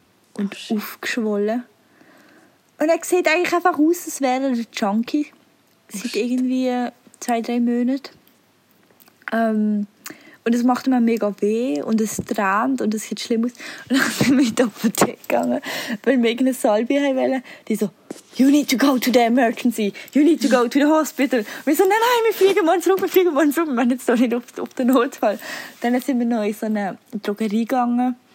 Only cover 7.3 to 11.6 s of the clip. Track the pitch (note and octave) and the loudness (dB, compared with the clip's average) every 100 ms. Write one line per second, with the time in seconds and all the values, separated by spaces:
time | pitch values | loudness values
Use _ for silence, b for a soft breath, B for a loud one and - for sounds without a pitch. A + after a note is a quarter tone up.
7.3 | A#3 A3+ A#3+ A#3+ A#3+ B3 C4+ - - _ | -2 -2 0 0 0 0 -2 -6 -20 _
8.3 | _ _ _ _ _ _ _ _ _ - | _ _ _ _ _ _ _ _ _ -6
9.3 | A3+ A3+ G#3+ G#3+ G#3 G#3 _ B B B | -2 0 0 0 -2 -4 _ B B B
10.3 | B - A#3+ A#3+ B3 - B3+ A#3 A3+ G#3 | B -2 2 2 0 2 2 2 2 -2
11.3 | G3 G#3 A3 | -2 -2 0